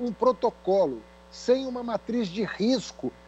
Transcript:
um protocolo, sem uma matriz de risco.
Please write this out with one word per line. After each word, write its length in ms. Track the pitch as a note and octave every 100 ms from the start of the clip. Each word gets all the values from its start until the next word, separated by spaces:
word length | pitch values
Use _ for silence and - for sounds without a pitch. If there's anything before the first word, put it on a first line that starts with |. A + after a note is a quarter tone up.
um 120 | A#3+
protocolo, 880 | G3+ B3 B3 A#3 - - G3 E3+ A#2+ - - -
sem 360 | - - B3+ C4+
uma 180 | B3
matriz 420 | A#3+ G#3+ - A#3 G#3
de 160 | F3+
risco. 720 | G3 - G#3 C4 - - B3+ -